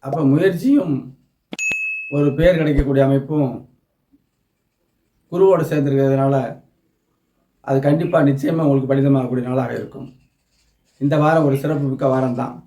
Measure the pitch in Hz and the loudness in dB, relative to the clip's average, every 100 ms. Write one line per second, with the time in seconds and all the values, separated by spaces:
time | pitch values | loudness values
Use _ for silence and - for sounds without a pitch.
0 | 139 151 139 143 190 175 254 285 175 131 | -6 -2 2 4 2 0 0 0 0 -6
1 | 120 - _ _ _ - - - - - | -6 -20 _ _ _ -10 -8 -6 -8 -10
2 | - 143 147 131 170 170 151 139 131 135 | -6 -2 0 2 2 2 0 0 0 2
3 | 135 139 135 151 135 117 - _ _ _ | 2 2 0 -2 -2 -4 -16 _ _ _
4 | _ _ _ _ _ _ _ _ _ _ | _ _ _ _ _ _ _ _ _ _
5 | _ _ _ 175 190 180 147 151 143 135 | _ _ _ 2 4 4 2 -2 0 2
6 | 135 135 135 139 123 - _ _ _ _ | 2 2 2 0 -2 -10 _ _ _ _
7 | _ _ _ _ _ _ - 135 139 156 | _ _ _ _ _ _ -2 0 2 0
8 | 165 165 143 139 294 160 151 139 131 139 | 0 2 2 2 -2 0 2 2 2 0
9 | 139 139 123 127 123 127 120 117 - 135 | 2 2 0 -4 -2 -4 -4 -6 -10 -14
10 | 127 _ _ _ _ _ _ _ _ _ | -18 _ _ _ _ _ _ _ _ _
11 | 143 151 151 165 147 135 147 147 139 131 | -2 2 2 2 2 0 -2 -2 -4 -2
12 | 135 131 131 120 123 - | 0 0 -2 -4 -6 -10